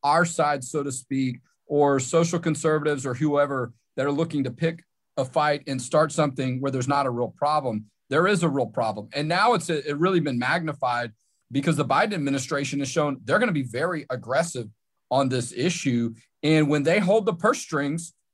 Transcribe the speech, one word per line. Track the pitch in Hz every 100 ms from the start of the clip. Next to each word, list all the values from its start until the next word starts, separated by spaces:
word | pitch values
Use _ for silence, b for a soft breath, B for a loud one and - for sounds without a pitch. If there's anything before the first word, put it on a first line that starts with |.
our | 143 160
side, | 170 - 147 143
so | 127 151
to | 139
speak, | 127 - 135 131 123 _ _ -
or | 147 143 135
social | 127 165 170 170
conservatives | 170 151 160 156 147 143 131
or |
whoever | 120 151 143 139 135 117 - _ -
that | 143
are |
looking | 143 165 147
to | -
pick | - 165 170 _ _ _ -
a |
fight | 127 160 151 147 143
and | 131
start | 120 156 156
something | 160 147 135 131 127
where | 139
there's | 135 123
not | 143 135
a |
real | 120 113 -
problem. | 143 151 131 107 107 _ _
There | 151 185
is | 190
a | 165
real | 139 113
problem. | - 113 104 110
And | 143 151
now | 175 226
it's | 214 -
a, | 151 147
it | 147
really | 180 180
been | 143 120
magnified | 127 170 156 139 127 120 120 107 _ _ _
because | 120 165 147
the |
Biden | 127 139 214
administration | 190 139 139 131 147 139 143
has | 135
shown | 165 147 135
they're | 107 190
gonna | 240
be | 156
very | 127 117 170 160 135
aggressive | 123 113 143 170 123 107 - _ _ _
on | 131 135
this | 127 123
issue. | - 170 170 139 120 117 113 B _
And | 147 156 147
when | 151
they | 143 202
hold | 180 220 208
the |
purse | 170 214 285
strings, | - 151 143 165 - _ _